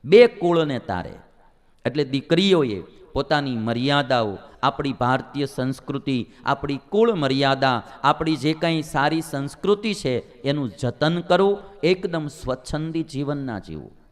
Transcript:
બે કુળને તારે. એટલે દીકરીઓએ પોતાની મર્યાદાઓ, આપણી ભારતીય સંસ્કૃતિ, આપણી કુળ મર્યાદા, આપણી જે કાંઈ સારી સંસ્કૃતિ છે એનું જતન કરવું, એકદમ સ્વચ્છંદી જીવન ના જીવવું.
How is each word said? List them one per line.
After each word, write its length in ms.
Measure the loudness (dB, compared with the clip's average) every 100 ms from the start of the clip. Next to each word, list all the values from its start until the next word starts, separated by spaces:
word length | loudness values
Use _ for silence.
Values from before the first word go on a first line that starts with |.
| 8
બે 220 | 8 8
કુળને 520 | 4 0 2 2 -2
તારે. 340 | -4 -6 -6 -14 -20 _ -20 _ _ _ -4
એટલે 200 | -2 -2
દીકરીઓએ 760 | -4 0 2 4 4 2 -4 -8 -20 -8
પોતાની 440 | -6 0 0 0 -4
મર્યાદાઓ, 800 | -2 -2 0 0 2 0 0 -4 -14 -2
આપણી 300 | -2 -2 -6
ભારતીય 520 | -2 0 0 -2 -6 -6
સંસ્કૃતિ, 840 | -4 -4 -6 -6 -6 -2 -4 -4 -8 -4
આપણી 340 | -2 -4 -6 -2
કુળ 240 | 2 4
મર્યાદા, 720 | 2 0 2 2 2 2 0 -6 -2
આપણી 320 | 0 2 0 0
જે 180 | -2
કાંઈ 280 | 0 0 -2
સારી 400 | -2 0 0 0
સંસ્કૃતિ 720 | -4 -8 -8 -4 0 0 0
છે 480 | -2 -2 -2 -4 -8
એનું 280 | -4 -2 -4
જતન 500 | -4 -6 0 0 0
કરવું, 380 | 2 4 4 0 -6 -2
એકદમ 440 | 0 0 -2 -4 -6
સ્વચ્છંદી 760 | -8 -6 -6 -6 -6 -4 -4
જીવન 340 | -6 -6 -4 -4
ના 220 | -6 -8
જીવવું. 320 | -10 -14 -14 -20 _